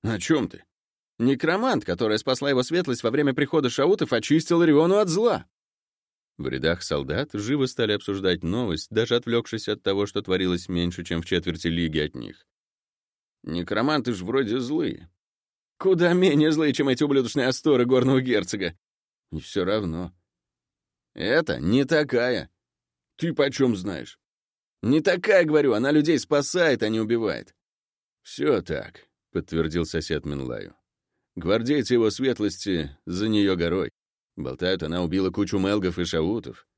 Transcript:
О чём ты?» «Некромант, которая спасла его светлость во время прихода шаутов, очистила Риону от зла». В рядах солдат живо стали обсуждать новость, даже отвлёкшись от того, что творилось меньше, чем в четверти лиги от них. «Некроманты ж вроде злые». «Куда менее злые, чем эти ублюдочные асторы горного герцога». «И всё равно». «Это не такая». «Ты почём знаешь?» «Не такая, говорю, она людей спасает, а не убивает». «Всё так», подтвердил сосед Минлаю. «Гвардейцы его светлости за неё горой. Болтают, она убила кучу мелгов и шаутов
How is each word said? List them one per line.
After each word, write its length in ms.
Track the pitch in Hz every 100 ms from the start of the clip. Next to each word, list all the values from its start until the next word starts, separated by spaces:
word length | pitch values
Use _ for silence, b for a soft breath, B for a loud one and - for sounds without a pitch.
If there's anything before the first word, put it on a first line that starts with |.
О 160 | 107 107
чём 280 | - 156 98
ты?» 160 | - _ _ _ _ _ -
«Некромант, 640 | 120 135 160 185 254 160
которая 340 | - 87 110 107
спасла 320 | - 127 139
его 140 | 131
светлость 400 | 127 170 170 120
во 80 | 117
время 220 | 135 147
прихода 360 | 127 143 160 131
шаутов, 440 | - 147 208 143
очистила 500 | 117 - 156 - 170
Риону 340 | 170 147 170 196
от 120 | 196
зла». 360 | 165 233 147 - _ _ _ _ _ _ _ _ -
В 100 | 65
рядах 360 | 64 78 85
солдат 480 | - 73 67 95 147
живо 320 | 104 104 143 127
стали 260 | - 110
обсуждать 520 | 104 - 98 95 87
новость, 440 | 85 92 - 80 -
даже 280 | 107 117 120
отвлёкшись 500 | 117 117 - 110 -
от 160 | 107
того, 220 | 104 98 101
что 160 | 101
творилось 480 | - 92 92 87 -
меньше, 340 | 87 87 87
чем 180 | 87 85
в 40 | 85
четверти 420 | 87 90 85 85
лиги 320 | 85 82 76
от 160 | 76 64
них. 320 | 52 - _ _ _ _ _ _ _ _ _ _
«Некроманты 720 | - 85 87 104 135 151 123
ж 80 | 101
вроде 380 | 90 131 117 127
злые». 520 | 120 156 131 - - _ _ _ _ _ _ _
«Куда 360 | 190 175 175
менее 380 | 175 185 147 156
злые, 220 | 156 151
чем 140 | 135 135
эти 160 | 123
ублюдочные 440 | 147 139 120 143 123
асторы 380 | 127 156 131 120
горного 360 | 127 127 131
герцога». 560 | 127 107 90 104 87 85 _ _ _ _ _
«И 80 | 78
всё 260 | - 98 92
равно». 480 | 107 95 82 90 _ _ _ _ _ _ _ _ _ _
«Это 460 | - 104 147 156 65
не 240 | 80 123
такая». 680 | 135 160 147 123 123 113 - _ _ _ _ _ _ _
«Ты 160 | 165
почём 420 | 156 139 131 131 101
знаешь?» 440 | 95 78 60 - _ _ _ _ _ _
«Не 200 | 107 151
такая, 420 | 185 180 190 196
говорю, 300 | 160 151 143
она 180 | 107 135
людей 260 | 151 147 151
спасает, 640 | - 147 135 180 165 123
а 60 | 110
не 120 | 110
убивает». 520 | 110 117 107 64 - _ _ _ _ _ _ _
«Всё 400 | - - 147 113
так», 480 | - 73 - - _ _ _
подтвердил 540 | 85 82 82 80 85 80
сосед 400 | 82 - 76 73
Минлаю. 500 | 71 64 57 50 _ _ _ _ _ _ -
«Гвардейцы 580 | 85 110 117 147 120
его 160 | 123 110
светлости 880 | - 131 117 104 - 101 87 73 - -
за 220 | 90 110
неё 280 | 107 101 90
горой. 360 | 85 92 82 _ _ _ _ -
Болтают, 480 | 64 65 90 92
она 200 | 78 87
убила 280 | 87 92 95
кучу 280 | 95 98 101
мелгов 400 | 95 104 92 87
и 60 | 85
шаутов 600 | 82 80 113 - - _